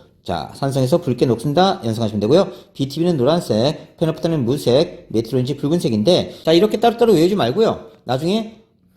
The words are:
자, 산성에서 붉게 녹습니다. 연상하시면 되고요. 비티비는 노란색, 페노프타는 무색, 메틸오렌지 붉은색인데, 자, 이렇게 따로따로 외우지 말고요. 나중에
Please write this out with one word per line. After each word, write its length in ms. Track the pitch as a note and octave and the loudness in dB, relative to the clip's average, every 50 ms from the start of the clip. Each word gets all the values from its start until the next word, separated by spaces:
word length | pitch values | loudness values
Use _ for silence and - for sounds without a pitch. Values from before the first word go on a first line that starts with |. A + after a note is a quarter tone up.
| - _ _ _ - | -20 _ _ _ -8
자, 280 | - F2+ D#2 B1+ - - | -6 -6 -6 -6 -10 -8
산성에서 460 | - C#3 C#3 C3 C#3 C3 B2+ E3+ E3+ | -6 -4 -2 0 0 2 2 2 0
붉게 260 | - C3+ A#2+ B2 D#3 | 0 -2 0 0 2
녹습니다. 560 | C3 A2 A2+ - D3 C#3 E3+ F#3 G3 - - A2 | 0 0 0 0 -2 2 2 2 2 0 -2 -4
연상하시면 360 | A2+ G#2+ A#2 A#2 G2+ A2 G#2 | -4 -2 -2 -2 -2 -2 -2
되고요. 300 | G2+ A2 D3 F#3+ F#3 F#3+ - - - _ _ | 2 4 4 4 2 0 -4 -18 -20 _ _
비티비는 440 | - C#3 C3 - D#3+ E3+ F3+ E3+ | -6 -6 -6 -4 -2 -2 0 0
노란색, 800 | C3+ A#2+ C#3+ E3 F3+ F3 - A2+ G#2 A#2+ D3+ D#3 - - - _ | 2 2 2 2 0 -2 -2 0 0 0 0 -2 -4 -12 -16 _
페노프타는 480 | - E3+ D#3+ D#3+ - - E3 E3 D3+ A#2+ | -4 -2 -2 -2 -4 -4 -2 -2 -2 0
무색, 600 | A2+ C#3 C#3 - B2 A#2 C#3+ E3+ F3+ - - - - | -2 -2 0 0 2 4 2 2 0 -4 -18 -14 -4
메틸오렌지 480 | - A2 A#2 - C3 B2+ B2+ C3 C#3 | -4 -4 -2 0 -2 -2 -2 -2 -4
붉은색인데, 840 | - - C#3+ E3+ F3 E3+ D3+ A2+ G#2 G#2+ E3+ F3+ C#3 - - - - - | -4 -2 -2 -2 0 0 0 0 0 2 2 2 2 0 -4 -8 -6 0
자, 80 | D#3+ E3 | 2 4
이렇게 260 | E3+ G#3 G#3+ A#3 G#3+ | 4 4 2 0 0
따로따로 340 | - A#3+ A#3 A#3+ A#3+ A3+ G3 | 0 0 2 2 2 4 4
외우지 220 | D3+ D#3+ F#3 G#3 | 4 4 2 2
말고요. 520 | F3+ B2 A#2 C3+ G#3 A3+ F3 G#2 - - - - _ - | 0 0 0 0 0 0 0 0 -4 -10 -20 -20 _ -6
나중에 580 | - B2+ C3+ D#3 F3 G3+ A3+ G#3+ - - - _ _ _ _ _ _ _ | -4 -4 -2 -2 -2 -2 -2 -4 -6 -14 -20 _ _ _ _ _ _ _